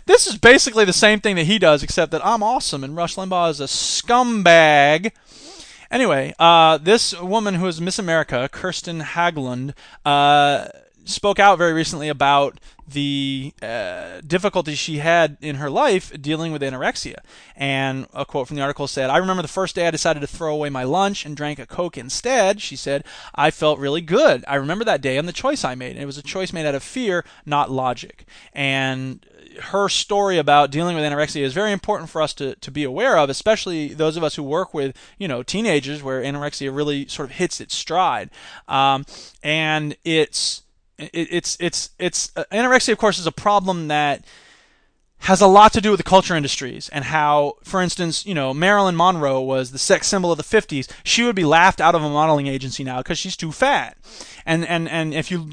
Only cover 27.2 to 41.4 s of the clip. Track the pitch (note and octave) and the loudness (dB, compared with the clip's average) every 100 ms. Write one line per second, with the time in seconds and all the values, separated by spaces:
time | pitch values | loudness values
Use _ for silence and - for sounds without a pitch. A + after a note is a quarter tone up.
27.2 | - - - D3 C#3 C3 B2+ B2 - - | -4 -12 -4 0 0 -2 -2 -4 -10 -20
28.2 | - - - - C#3 C3+ C3 C3 C3 B2+ | -20 -20 -14 -6 -2 -2 -2 -4 -8 -12
29.2 | _ _ - - - G3 G3 - - G3+ | _ _ -20 -18 -6 -2 0 -2 -2 0
30.2 | G3+ F3+ D3 D3 C#3 C#3+ E3+ E3+ D3+ C#3+ | 0 2 4 4 4 0 -2 -2 -2 -2
31.2 | D3+ D3+ C#3 C3+ G#3+ G3 - G3+ D#3+ E3 | -4 -2 -4 -2 -2 -2 -4 -6 -4 -4
32.2 | D3+ - C3+ - - C#3 C#3 C#3 B3+ F#3+ | -4 -4 -8 -10 -10 -6 -4 -2 2 4
33.2 | C#3+ C3+ - A3 - E3 D3 D3 D#3 D#3+ | 2 0 0 0 -2 -6 -6 -2 -2 0
34.2 | D#3 - C#3+ D#3 F#3 D#3+ C#3 - - - | -4 -4 -4 -4 -4 -4 -6 -8 -18 -10
35.2 | G3 B2 C3 F#3 A3+ D3 C3+ D3 C3+ C3 | -6 -6 -6 -4 0 0 -2 -8 -6 -6
36.2 | C3 C#3+ D3 - C#3 C3+ D3 C#3+ C#3 - | -6 -6 -8 -8 -6 -4 -2 -4 -6 -10
37.2 | C3+ - F3+ - A2+ - - E3 F3+ A#2 | -10 -4 -4 -6 -10 -10 -4 0 0 0
38.2 | E2+ - - - - C3+ C3+ C3+ C#3+ - | -6 -14 -20 -20 -4 0 2 0 -4 -18
39.2 | - _ D3+ D#3 D#3 D#3 D3+ - E3 D#3+ | -20 _ -4 -2 0 -2 -4 -8 -2 0
40.2 | D3+ - - - _ _ _ - D3+ E3 | 0 -2 -6 -8 _ _ _ -20 -12 -8
41.2 | E3 F3 | -4 -4